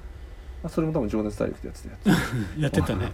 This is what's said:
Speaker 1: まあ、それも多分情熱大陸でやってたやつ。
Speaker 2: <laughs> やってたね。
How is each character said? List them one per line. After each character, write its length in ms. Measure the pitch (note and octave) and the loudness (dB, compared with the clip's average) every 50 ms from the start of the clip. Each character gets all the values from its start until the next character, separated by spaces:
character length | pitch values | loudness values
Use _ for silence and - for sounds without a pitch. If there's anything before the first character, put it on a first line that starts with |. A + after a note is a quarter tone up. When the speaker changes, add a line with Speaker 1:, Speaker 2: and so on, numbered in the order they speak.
| - - - - - - - - - - - - | -14 -14 -14 -14 -14 -14 -14 -14 -14 -14 -12 -8
Speaker 1:
ま 60 | - E3 | -8 -2
あ、 20 | |
そ 120 | - E3+ | 0 2
れ 60 | D#3+ D#3 | 2 2
も 40 | |
多 80 | D#3+ D3+ | 2 2
分 80 | A2+ G#2 | 0 2
情 160 | A2 G#2+ G#2+ | 2 2 0
熱 160 | G#2 G#2 - | 0 0 0
大 80 | - - | -2 -2
陸 100 | - - | -2 -4
で 80 | - - | -8 -10
や 40 | - | -10
っ 40 | - | -10
て 100 | - - | -12 -12
た 220 | - - - G#3+ | -10 2 6 6
や 80 | D#3+ - | 6 6
つ。 420 | - - B2 A#2 G2+ F#2 - D3+ | 4 0 -2 -2 -2 -2 -2 0
Speaker 2:
<laughs> 0 | |
や 80 | D3+ C3+ | 0 2
っ 40 | |
て 100 | - - | 4 2
た 140 | - - A2 F#2+ | 2 2 2 0
ね。 140 | F#2 - | 0 2